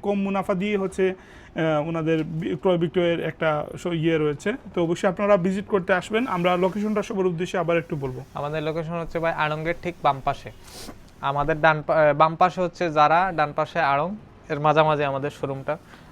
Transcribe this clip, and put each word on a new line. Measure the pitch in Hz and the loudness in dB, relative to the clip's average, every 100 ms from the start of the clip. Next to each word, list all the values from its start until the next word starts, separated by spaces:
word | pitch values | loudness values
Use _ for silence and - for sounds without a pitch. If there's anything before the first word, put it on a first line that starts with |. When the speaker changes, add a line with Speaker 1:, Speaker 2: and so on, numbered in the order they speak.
Speaker 1:
কম | 196 202 | -2 -2
মুনাফা | 196 196 185 | -2 -2 -2
দিয়ে | 196 202 208 | -2 0 -2
হচ্ছে, | 190 190 190 185 - - - - | -2 0 0 0 -10 -20 -10 -2
এ, | 160 156 151 | 0 2 0
ওনাদের | 165 160 160 | -2 0 0
বি-, | 160 160 185 180 | 0 -4 -4 -2
ক্রয় | 196 175 | 2 2
বিক্রয়ের | 165 180 175 165 160 | 2 2 2 0 -2
একটা | - 160 151 - 151 | -2 0 0 -4 -8
স-, | 180 | -6
ইয়ে | 170 160 160 | -2 2 2
রয়েছে। | 151 143 202 262 - | 2 -2 -4 -6 -6
তো | 185 | -2
অবশ্যই | 165 175 202 | 0 0 0
আপনারা | 175 202 202 | 0 2 4
ভিজিট | 180 190 196 | 2 -2 -2
করতে | 202 175 | -2 0
আসবেন। | 185 - 220 254 | 0 0 -2 -2
আমরা | 180 175 180 | 0 2 2
লোকেশনটা | 185 180 214 214 | 2 0 -2 -2
সবার | 202 202 185 | -2 -2 -2
উদ্দেশ্যে | 165 180 190 | -2 -4 -2
আবার | 165 170 | 0 0
একটু | 160 156 | -2 -4
বলবো। | 135 127 135 | -6 -8 -10
Speaker 2:
আমাদের | 143 143 156 | -8 -6 -4
লোকেশন | 156 160 160 170 | -4 -4 -6 -6
হচ্ছে | 160 170 | -6 -4
ভাই | 165 | -2
আড়ংয়ের | 156 151 151 160 170 | 0 -2 -2 -4 -6
ঠিক | 175 175 | -8 -2
বাম | 147 139 139 | 0 0 -2
পাশে। | 135 120 - - - - - - - | -6 -8 -18 -18 -18 -16 -18 -20 -8
আমাদের | 139 143 143 156 | -4 -2 0 2
ডান | 160 156 147 | 4 2 2
পা-, | 160 | 4
এ, | 151 | 6
বাম | 147 160 165 | 6 4 4
পাশে | 180 175 | 2 2
হচ্ছে | 180 - 175 | -4 -2 0
যারা, | 151 147 160 190 165 | 4 6 6 2 0
ডান | 147 143 | -2 -2
পাশে | 151 170 | -4 0
আড়ং, | 147 139 165 214 - - - | 2 2 0 -6 -14 -20 -8
এর | 147 | 0
মাঝামাঝি | 151 151 156 151 | 4 6 4 4
আমাদের | 143 139 139 - | 0 -2 -6 -6
শোরুমটা। | 135 135 135 151 - - - | -6 -6 -6 -8 -10 -20 -12